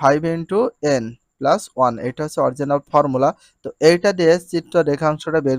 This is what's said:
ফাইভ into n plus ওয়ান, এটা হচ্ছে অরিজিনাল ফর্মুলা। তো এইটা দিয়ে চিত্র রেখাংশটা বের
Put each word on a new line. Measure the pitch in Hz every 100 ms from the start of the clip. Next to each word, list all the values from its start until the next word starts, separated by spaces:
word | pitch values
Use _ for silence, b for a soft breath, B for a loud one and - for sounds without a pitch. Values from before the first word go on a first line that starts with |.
ফাইভ | 139 147 165
into | 165 165 196 254 - 147 135
n | 113 117 _ _
plus | 135 190 -
ওয়ান, | - 127 113 123
এটা | 131
হচ্ছে | 151 - 135
অরিজিনাল | 131 143 143 -
ফর্মুলা। | 147 147 131 139 - b b
তো | 135 - 151
এইটা | 175 208 185
দিয়ে | 165 175 -
চিত্র | 170 160 175 147
রেখাংশটা | 143 156 151 - 160
বের | 139